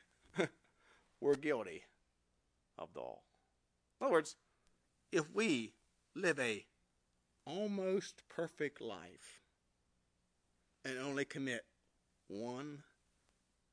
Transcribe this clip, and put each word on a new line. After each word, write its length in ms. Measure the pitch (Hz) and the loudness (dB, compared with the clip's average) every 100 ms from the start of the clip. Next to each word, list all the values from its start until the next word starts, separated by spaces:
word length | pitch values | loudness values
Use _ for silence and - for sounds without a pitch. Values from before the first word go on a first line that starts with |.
| - _ - - | -18 _ -6 0
<laughs> 120 | 165 - _ _ - - _ _ | 0 -2 _ _ -20 -20 _ _
we're 160 | 139 139 | 2 4
guilty 480 | 151 123 98 80 - _ _ _ _ _ _ _ _ - | 2 0 -2 -8 -14 _ _ _ _ _ _ _ _ -12
of 160 | - | -10
the 80 | - | -8
all. 240 | 62 - - _ _ _ _ _ _ _ | -8 -10 -18 _ _ _ _ _ _ _
In 60 | 262 | 4
other 80 | |
words, 220 | 170 151 - _ _ _ _ _ _ _ | 4 4 -6 _ _ _ _ _ _ _
if 180 | - 156 | 2 2
we 420 | 196 226 127 110 - _ _ _ - | 2 4 2 0 -10 _ _ _ 0
live 240 | 185 139 | 2 4
a 260 | 120 101 - _ _ _ _ _ _ _ 139 | 2 0 -6 _ _ _ _ _ _ _ -6
almost 800 | 180 208 196 185 190 - - - | -2 -2 0 2 0 -2 -12 -10
perfect 500 | - 165 - 143 - | -4 -4 -2 -4 -4
life 640 | 117 92 87 - - - _ _ _ _ _ _ _ _ _ _ _ _ _ _ 135 | -8 -8 -12 -18 -20 -20 _ _ _ _ _ _ _ _ _ _ _ _ _ _ -6
and 120 | 127 | -4
only 280 | 139 139 - | -2 0 -2
commit 400 | 147 135 117 - _ _ _ _ _ - | -2 -2 -2 -6 _ _ _ _ _ -10
one 560 | 98 120 127 147 143 - _ _ _ _ _ _ _ _ | -6 -4 -6 -8 -12 -18 _ _ _ _ _ _ _ _